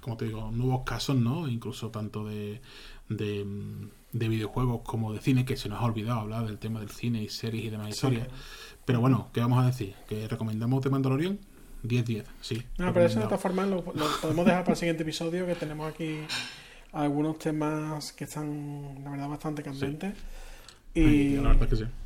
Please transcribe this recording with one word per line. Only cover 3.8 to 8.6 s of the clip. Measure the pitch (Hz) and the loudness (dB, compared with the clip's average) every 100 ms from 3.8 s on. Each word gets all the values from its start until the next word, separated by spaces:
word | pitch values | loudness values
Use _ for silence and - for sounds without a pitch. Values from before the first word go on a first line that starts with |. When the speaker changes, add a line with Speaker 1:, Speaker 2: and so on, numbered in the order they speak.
| 104 - - | -12 -16 -8
Speaker 1:
de | 120 113 | -2 0
videojuegos | 110 107 - 127 117 | 0 0 0 0 0
como | - 113 110 | -4 -4 -4
de | 107 | -2
cine, | - 131 127 | 2 2 2
que | 107 | -2
se | - | -4
nos | 104 | -2
ha | 117 | 0
olvidado | 110 107 120 | 0 -2 -2
hablar | 107 110 110 | -4 -4 -4
del | 101 | -4
tema | 110 110 | -6 -6
del | 104 | -6
cine | - 120 117 | -4 -2 -2
y | 107 | -2
series | - 113 110 113 | -6 -4 -4 -4
y | |
demás | 107 107 | -6 -6
Speaker 2:
Sí, | |
Speaker 1:
historias. | 104 135 117 113 | -2 0 0 -2
Speaker 2:
claro. | - - - | -10 -14 -16